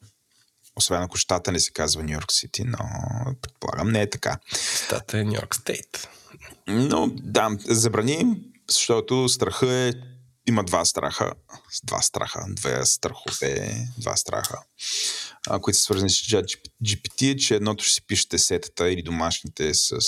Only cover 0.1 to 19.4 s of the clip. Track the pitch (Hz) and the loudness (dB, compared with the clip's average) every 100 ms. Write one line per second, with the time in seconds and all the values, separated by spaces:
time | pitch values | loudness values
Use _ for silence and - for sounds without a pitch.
0.1 | _ _ _ _ _ - - - 90 90 | _ _ _ _ _ -18 -2 0 2 -2
1.1 | 90 - 90 - 87 - - 78 80 78 | -2 0 0 2 0 0 0 -2 0 -2
2.1 | 76 - - - - 123 113 110 - - | -6 -2 -2 -2 -6 -4 -4 -4 -4 -4
3.1 | 110 127 131 - - - - 98 110 104 | -4 -4 -6 -10 -10 -6 -2 2 2 2
4.1 | - - - - - - - - - - | -2 -2 -4 -6 -4 -2 -2 -2 -4 -2
5.1 | 110 107 107 - - - - - - - | -2 0 -2 -4 -6 -4 -6 -6 -12 -12
6.1 | - - - - - - 107 143 156 147 | -16 -20 -20 -20 -16 -2 0 2 2 2
7.1 | - 127 110 107 104 - 113 113 107 117 | -2 0 2 2 0 2 4 4 2 2
8.1 | 160 247 196 - - - - - 113 - | 4 2 2 -4 -20 -2 0 4 2 4
9.1 | 127 127 - 107 - 127 127 123 123 - | 2 4 2 0 2 2 4 2 0 -10
10.1 | - - _ - 110 87 85 85 - 69 | -20 -20 _ 2 2 4 4 4 2 -2
11.1 | - 110 - _ - - - - - - | 0 -2 -4 _ -20 -12 -10 -4 0 0
12.1 | - - - 95 95 67 64 65 - - | 0 -4 -6 -8 -4 -2 0 2 0 -2
13.1 | - - - 69 57 50 57 120 - - | -6 -6 -2 0 0 -2 -4 -6 -6 -4
14.1 | 50 - - - - - _ - - - | -4 -2 -2 -4 -8 -14 _ -6 -2 -2
15.1 | - - - - 101 - - - 98 95 | -4 -10 -10 -4 -2 2 2 2 2 4
16.1 | - - 104 - - - - 107 101 - | 2 2 0 0 -6 -12 -6 -4 -2 -6
17.1 | - 131 135 - 107 104 104 - - - | 0 0 2 2 2 2 0 2 0 0
18.1 | 98 - 82 - 87 - - 87 87 80 | -2 0 2 2 2 -2 0 2 2 -2
19.1 | 85 82 - | -2 -2 -2